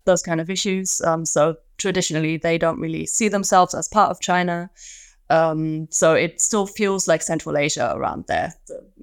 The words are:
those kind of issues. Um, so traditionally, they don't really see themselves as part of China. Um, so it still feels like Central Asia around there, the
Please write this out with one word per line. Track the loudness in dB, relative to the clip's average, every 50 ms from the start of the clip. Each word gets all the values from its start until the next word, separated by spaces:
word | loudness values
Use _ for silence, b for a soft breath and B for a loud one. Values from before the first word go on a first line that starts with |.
| 2
those | 2 2 2
kind | 2 -2 -2 -2
of | -2 -2
issues. | -4 -4 -2 -2 -2 -2 -2 -2 -4 -2
Um, | 0 0 0 0 -2
so | -2 2 2 2 2 2 -2 _ _ _ -6
traditionally, | -4 -2 0 0 0 0 0 0 0 0 -2
they | 0 0 0 0 2
don't | 2 0 0 -2
really | -4 -6 -4 -6 -6
see | -4 -2 0 0 0
themselves | 0 0 0 4 6 6 6 4 2
as | -6 -6 -2
part | 2 4 4 4
of | 2 -2
China. | -2 0 0 0 2 0 -2 -4 -6 -10 B B B B B B B B B B _ 0
Um, | 2 2 4 2 0 0 -2 -2 -4 -4 -6 -4
so | -2 2 4 4 4
it | 4 2 0 -2 -2
still | -2 0 0 0 -2 -2
feels | -2 -2 -2 0 0 0 2 2
like | 2 0
Central | 0 -2 -4 -4 -4 -4 -2
Asia | 0 0 0 -2 -2 -2 -2 -2
around | -2 -4 -4 -4 -6 -6 -4
there, | -4 -2 -2 -4 -8 _ _ -18
the | -18 -18 -18 -20 _ -20